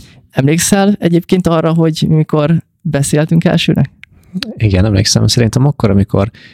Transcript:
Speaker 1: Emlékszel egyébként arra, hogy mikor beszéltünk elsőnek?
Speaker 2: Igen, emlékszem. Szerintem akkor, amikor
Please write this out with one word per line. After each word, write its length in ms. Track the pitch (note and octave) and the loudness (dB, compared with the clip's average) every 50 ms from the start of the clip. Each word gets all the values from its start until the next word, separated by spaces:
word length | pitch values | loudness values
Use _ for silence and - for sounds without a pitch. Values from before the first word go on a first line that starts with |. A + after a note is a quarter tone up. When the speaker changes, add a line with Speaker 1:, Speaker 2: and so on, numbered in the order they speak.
| - - - - _ _ | -20 -20 -20 -20 _ _
Speaker 1:
Emlékszel 680 | _ - C3 C#3+ D#3 F3 - - - G3 G3 G3+ G#3 - | _ -2 0 0 0 0 0 0 0 2 2 0 0 0
egyébként 480 | - E3+ E3+ E3+ F3 - - F#3 F3+ E3+ | 0 0 0 0 0 0 -2 0 0 0
arra, 260 | E3 D#3+ D#3+ E3 D#3+ | 0 0 0 0 0
hogy 320 | E3 E3 E3 D#3+ - - - | 0 0 0 0 -2 -2 0
mikor 540 | D#3+ D#3 D#3 - - D#3 D3 D3 E3 D#3 - _ _ _ | 0 0 0 0 0 -2 0 0 0 -2 -4 _ _ _
beszéltünk 640 | _ E3 D3 C#3 C#3 - - D3 D3+ D#3+ E3+ E3 - | _ -4 -2 -2 -2 0 0 -2 0 0 0 0 2
elsőnek? 440 | F3+ - E3+ - - D#3+ - C#3 - - _ - _ _ - _ - - F#3 - A3 - - | 2 0 0 0 0 0 0 -2 -4 -6 _ -20 _ _ -20 _ -16 -12 -12 -10 -10 -6 -4
Speaker 2:
Igen, 280 | A2 G#2+ F#2 F#2 F#2+ | -2 0 2 2 2
emlékszem. 420 | A2 G#2 G2 G2 - - A#2 A2 A2 | 2 2 0 0 0 0 0 0 0
Szerintem 380 | - - A#2 A2 - B2 B2+ | 0 0 0 0 0 0 0
akkor, 240 | D3 C#3+ - - G#2+ | 0 0 0 -2 0
amikor 420 | G2+ G2 G2+ - - G2 G2 G#2 - - - - | 2 0 0 0 0 -2 -2 -4 -6 -12 -20 -20